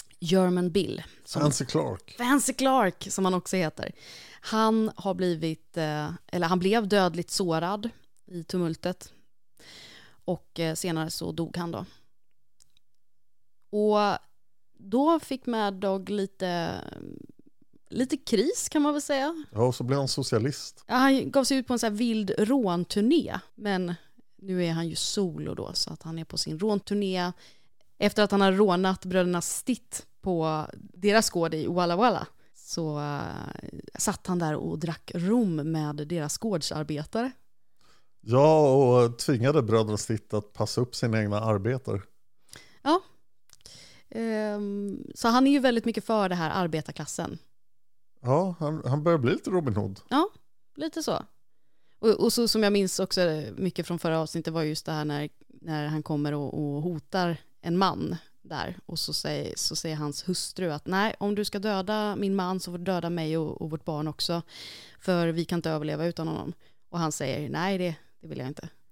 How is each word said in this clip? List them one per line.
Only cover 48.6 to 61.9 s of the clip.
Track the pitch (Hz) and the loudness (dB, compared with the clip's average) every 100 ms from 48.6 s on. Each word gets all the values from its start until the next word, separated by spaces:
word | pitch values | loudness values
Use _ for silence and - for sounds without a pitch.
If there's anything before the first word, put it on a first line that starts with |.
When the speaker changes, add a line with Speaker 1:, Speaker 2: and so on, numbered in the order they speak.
| 151 156 | -4 -4
Speaker 2:
han | 127 147 | -2 0
börjar | 165 165 | 2 4
bli | 120 | 4
lite | 123 - | 2 0
Robin | 180 139 101 | 0 0 0
Hood. | 101 98 - | -2 -6 0
Speaker 1:
Ja, | 269 392 - - - - - | 2 2 -2 -20 -20 -20 -8
lite | 311 320 | -8 -4
så. | 311 175 - - - - - - - - | -4 -4 -6 -18 -20 -20 -20 -20 -20 2
Och, | 220 | 4
och | - 226 | 6 4
så | 240 233 | 4 2
som | 220 | 4
jag | 202 | 4
minns | 202 190 - | 4 2 0
också | 190 190 175 156 127 - | 0 2 2 0 -4 -4
mycket | 185 - 165 | -4 -4 -4
från | 175 | -2
förra | 170 160 | 0 0
avsnittet | 156 170 160 | -2 -4 -4
var | 160 | -2
just | 156 156 - | -2 -4 -4
det | |
här | 156 | -4
när, | 151 147 147 - - | -2 -4 -6 -12 -20
när | - 165 151 147 | -14 -6 -4 -4
han | 156 | -4
kommer | 147 147 147 | -2 -2 -2
och, | 147 139 | -2 -4
och | 147 147 143 | -4 -4 -4
hotar | 175 160 - 190 175 160 - - | -4 -6 -4 -2 -2 -2 -10 -10
en | 175 175 | -2 2
man | 190 - 160 170 - - | 2 2 -4 -6 -12 -20
där. | - 147 82 180 - | -10 -8 -6 -8 -10
Och | 160 | -8
så | - | -6
säger, | 151 151 147 - - | -4 -4 -4 -6 -4
så | - - | -4 -2
säger | 165 156 | -4 -4
hans | 147 143 - | -4 -4 -4
hustru | 180 - - 180 | -4 -6 -4 -4
att, | 147 - | -4 -2
"Nej, | 190 214 - | 0 0 -2
om | 202 | -2
du | 208 | -2
ska | 208 208 | -4 -4
döda | 214 190 185 | -2 -2 -2